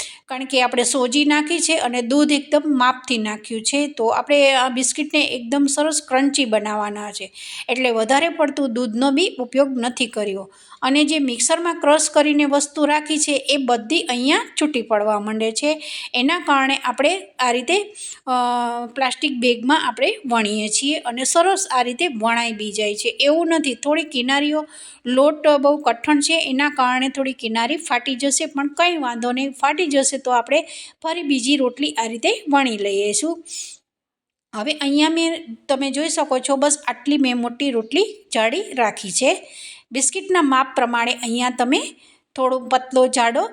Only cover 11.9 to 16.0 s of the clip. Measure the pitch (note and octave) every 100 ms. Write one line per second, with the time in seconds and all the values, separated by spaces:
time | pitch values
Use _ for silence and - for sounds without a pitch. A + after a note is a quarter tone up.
11.9 | D4+ - D4+ D4 D4 C#4+ C#4+ C#4+ D#4 D4
12.9 | D4+ D4+ D4+ D4+ C#4 - C#4+ B3 A#3+ G#3+
13.9 | E4 E4 A#3+ C4 F#4+ - - D4+ C4+ A3
14.9 | G#3+ G#3+ G#3 G#3+ A3 A3 A3 D4 D#4 -
15.9 | -